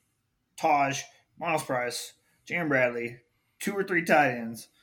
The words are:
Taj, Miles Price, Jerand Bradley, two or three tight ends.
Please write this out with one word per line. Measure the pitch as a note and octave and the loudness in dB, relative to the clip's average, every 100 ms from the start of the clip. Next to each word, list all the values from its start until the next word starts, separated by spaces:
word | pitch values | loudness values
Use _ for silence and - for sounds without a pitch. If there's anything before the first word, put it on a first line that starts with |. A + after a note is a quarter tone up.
| _ _ _ _ _ - | _ _ _ _ _ -2
Taj, | D#3+ D3 C#3 C3 - _ _ - | 2 4 2 -2 -8 _ _ -8
Miles | E3+ D#3 | -2 -2
Price, | - B2+ B2 A#2 - - _ _ - | -2 -2 -2 -6 -10 -18 _ _ -8
Jerand | E3+ D#3+ | -4 0
Bradley, | C3 B2 A#2+ A#2+ B2+ _ _ _ - | 2 2 0 -8 -10 _ _ _ -10
two | G3+ | -4
or | G3+ | -4
three | G3 F3 | 0 0
tight | F3 D#3 C#3 | 4 4 4
ends. | A#2+ A2+ A#2 - _ | 0 -6 -12 -16 _